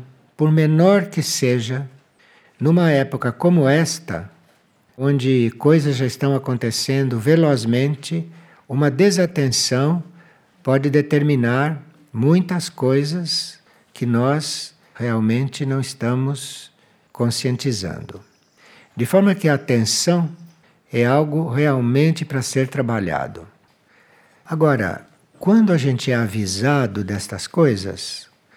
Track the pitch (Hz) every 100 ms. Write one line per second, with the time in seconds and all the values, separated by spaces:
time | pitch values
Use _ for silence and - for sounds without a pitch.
0 | 123 _ _ - 156 156 156 156 180 202
1 | 185 - 147 - 131 123 113 127 135 -
2 | _ _ _ _ _ _ 139 175 170 139
3 | 135 131 127 - 175 175 135 147 165 -
4 | - 85 101 - _ _ _ _ _ -
5 | 135 143 127 127 117 113 147 160 147 127
6 | 131 - 139 135 131 123 117 - - 135
7 | 135 120 110 165 160 131 113 120 139 147
8 | - 165 165 - - _ - 123 147 131
9 | 202 180 175 170 135 113 - 127 143 175
10 | - - - _ _ _ - 135 143 147
11 | 147 151 151 139 120 127 147 151 - _
12 | _ 117 135 175 180 180 - - 127 135
13 | 147 175 165 - - - _ _ _ -
14 | 120 117 131 147 151 - - _ _ -
15 | 120 113 110 117 139 - 135 135 131 -
16 | 117 127 135 139 - - - _ _ _
17 | _ - 120 117 131 123 143 110 90 80
18 | 78 - - _ _ _ - - _ -
19 | 120 190 202 180 160 139 - 120 113 -
20 | - 175 165 - - _ _ _ _ 123
21 | 120 139 151 151 160 123 151 135 120 131
22 | 156 160 - 139 123 135 131 139 120 113
23 | 92 71 67 - 85 _ _ _ _ _
24 | _ _ _ _ - 165 156 131 98 -
25 | - _ _ _ 180 220 208 170 131 123
26 | - 120 117 104 98 95 127 143 123 101
27 | 98 101 - 101 - - 156 104 98 92
28 | - - - _ _